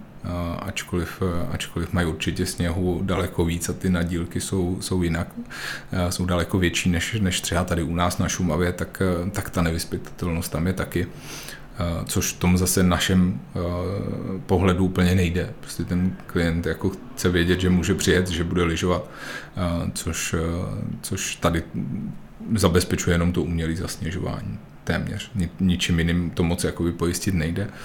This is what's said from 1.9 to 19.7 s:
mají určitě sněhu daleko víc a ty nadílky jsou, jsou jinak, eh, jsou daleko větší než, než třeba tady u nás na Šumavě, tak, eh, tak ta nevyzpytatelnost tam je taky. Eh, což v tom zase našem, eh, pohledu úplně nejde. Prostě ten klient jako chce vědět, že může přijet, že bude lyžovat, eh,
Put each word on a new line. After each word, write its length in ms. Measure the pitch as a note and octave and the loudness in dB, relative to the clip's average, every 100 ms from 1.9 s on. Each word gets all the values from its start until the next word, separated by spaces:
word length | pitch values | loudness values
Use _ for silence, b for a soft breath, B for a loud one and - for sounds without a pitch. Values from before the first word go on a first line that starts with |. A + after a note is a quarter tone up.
mají 140 | F2+ E2+ | 0 0
určitě 380 | D#2+ F#2 F2 F2 | 0 -2 -2 -2
sněhu 560 | - F2 F2 F2+ E2+ | 0 0 2 0 0
daleko 420 | G2 F2 F2+ - E2+ | 0 0 0 0 0
víc 240 | E2+ - | 0 -2
a 40 | |
ty 160 | F2 F#2 | -2 2
nadílky 520 | F2 E2+ E2+ F2 - | 2 2 -2 -2 -4
jsou, 360 | - G2 F2+ F#2 | -2 0 0 -2
jsou 220 | - F#2 | 0 0
jinak, 240 | E2+ E2 - A#3+ A#3 B B B B | 2 0 -2 -8 -12 B B B B
eh, 200 | F#2 F2 | -2 0
jsou 140 | - F2+ | 0 0
daleko 340 | F2 E2 G2 | 0 2 2
větší 300 | F2 - F#2+ | 2 2 2
než, 280 | E2+ - A2 | 2 0 0
než 220 | F#2+ - | 0 0
třeba 220 | - E2+ | 0 0
tady 200 | F2+ E2+ | 2 0
u 120 | E2+ E2+ | 0 2
nás 220 | F2 - | 2 2
na 100 | F2 | 0
Šumavě, 440 | - F2+ D#2 F2 | 0 2 2 2
tak, 300 | F2 F2 - F#2+ F2 F#2 | 0 -4 0 0 2 0
eh, 40 | |
tak 200 | G2 - | -4 -2
ta 120 | F#2 | 0
nevyzpytatelnost 880 | E2 E2 - F2 - - F2 E2 - | 0 0 -2 -6 -6 -4 -2 -2 -2
tam 160 | D#2 F2 | 0 0
je 60 | |
taky. 340 | F#2 - E2+ F2 B B B B B B - | 0 -2 -2 -2 B B B B B B -4
Eh, 240 | F2 E2 - | -2 -2 -2
což 280 | F#2+ - | 0 -2
v 60 | - | 0
tom 180 | F2+ F2+ | 4 4
zase 260 | F#2 G2 | 4 4
našem, 560 | F2+ F2 - F#2 F2+ G#2+ - F#2 | 4 4 4 4 4 0 -6 -6
eh, 40 | F2 F2 F#2 G2 - - - F#2+ - | -4 -4 -4 -4 -4 -4 -6 -6 2
pohledu 400 | F#2 F#2+ F2+ F#2 | 4 6 6 4
úplně 300 | F#2 F2+ F#2 | 4 6 6
nejde. 340 | F2 F2 D2+ - | 4 2 -2 -6
Prostě 240 | - - | -8 -6
ten 320 | F2 F2+ F#2 F#2 - | -2 2 0 -2 -4
klient 380 | F2 E2+ E2+ E2+ | 0 2 2 0
jako 260 | - F#2+ - - - | 0 -2 -2 -8 -2
chce 140 | F#2 | 2
vědět, 300 | F2 F2 F2 | 4 4 4
že 80 | F#2 | 6
může 260 | F2+ E2 F2 | 4 4 2
přijet, 320 | - F#2 F#2 | 4 4 4
že 140 | E2 | 0
bude 200 | E2+ F2+ | 0 2
lyžovat, 460 | E2 E2 F#2 F2 - B B B B - | 2 2 2 0 -2 B B B B -4
eh, 340 | F2 | -2